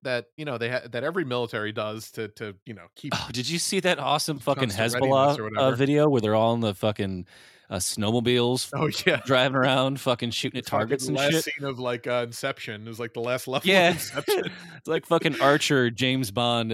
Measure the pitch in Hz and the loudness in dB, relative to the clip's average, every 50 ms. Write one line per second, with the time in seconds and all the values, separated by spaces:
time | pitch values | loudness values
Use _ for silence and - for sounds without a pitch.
0 | - 131 123 120 117 _ _ 151 151 151 123 113 117 117 127 127 - 117 117 120 | -6 -4 -4 -4 -4 _ _ -10 -8 -6 -4 -4 -4 -2 -2 -4 -6 -6 -6 -4
1 | 131 156 175 190 165 127 123 123 120 - - 107 107 107 107 117 107 107 107 110 | -4 -2 -2 -2 -2 -2 -2 -2 -2 -4 -4 -4 -4 -4 -4 -4 -4 -6 -6 -8
2 | - - - 113 110 101 - - 113 104 92 - _ 127 107 92 85 - _ - | -12 -12 -10 -10 -10 -10 -10 -12 -12 -12 -12 -14 _ -16 -16 -16 -18 -20 _ -14
3 | - 139 - - - - 117 127 123 131 165 170 - - 202 190 185 180 170 143 | -8 -6 -6 -6 -6 -6 -6 -6 -4 -4 -4 -2 -2 0 0 0 2 2 0 2
4 | 135 131 143 151 - - 151 131 - 143 139 135 131 110 92 101 113 120 120 123 | 2 0 2 2 0 -2 -4 -2 0 0 0 2 0 0 0 0 0 0 2 2
5 | 135 131 135 135 135 143 147 123 107 107 107 - 135 131 120 120 139 139 147 147 | 2 4 4 6 6 4 4 0 -4 -4 0 2 2 2 4 4 2 4 4 4
6 | 151 151 135 120 104 107 107 110 113 113 117 117 117 107 95 - - 107 104 - | 6 6 4 4 4 4 4 4 4 4 4 2 0 0 0 0 0 0 0 0
7 | 101 95 95 90 85 - - - - - - _ _ - 107 92 - - - 110 | -4 -4 -4 -6 -8 -12 -18 -20 -20 -20 -20 _ _ -8 -6 -4 -4 -4 -2 -2
8 | 101 107 117 123 113 123 123 123 120 120 127 123 - - 143 135 156 147 - - | 0 2 2 2 2 4 4 4 4 2 0 -2 -4 -6 -4 -2 -2 -2 -2 -2
9 | - 185 151 123 - 135 135 127 127 135 131 135 127 135 131 131 131 135 139 131 | 0 0 0 0 0 2 2 4 4 2 2 2 2 4 4 2 2 0 -2 -2
10 | - 135 120 - 127 117 110 - - 127 - 104 98 - - 104 110 113 139 131 | 0 -2 0 0 -2 -4 -4 -4 -4 -4 -6 -8 -6 -2 -2 -2 0 0 -2 -4
11 | 127 131 147 135 139 147 160 160 151 156 147 139 139 139 131 120 127 123 123 117 | -2 -2 0 0 2 2 2 0 -2 -4 -8 -6 -8 -8 -6 -4 -4 -4 -4 -4
12 | - 131 123 123 120 120 117 - - 135 139 - - 131 110 104 110 117 110 110 | -4 -2 -2 -2 -2 -4 -6 -6 -6 -6 -6 -6 -10 -10 -10 -10 -12 -12 -10 -10
13 | 120 117 - 120 117 123 127 127 - 127 127 139 160 190 196 185 170 175 175 151 | -10 -8 -6 -6 -4 -2 -4 -4 -4 -4 -4 0 2 4 6 6 6 4 2 0
14 | - - - - - - 208 - - - - - - - - - - 147 160 160 | -6 -6 -8 -6 -2 0 -2 -2 -2 -6 -10 -12 -16 -18 -20 -12 -6 -4 -4 -4
15 | - - 170 165 - 160 135 110 135 139 143 151 - - 147 135 123 117 117 - | 0 0 0 2 2 0 2 4 4 6 6 4 4 4 4 4 4 2 0 0
16 | 131 127 131 131 127 98 98 120 120 120 120 117 113 113 | 0 0 0 0 -2 -2 -2 0 0 2 2 0 0 -2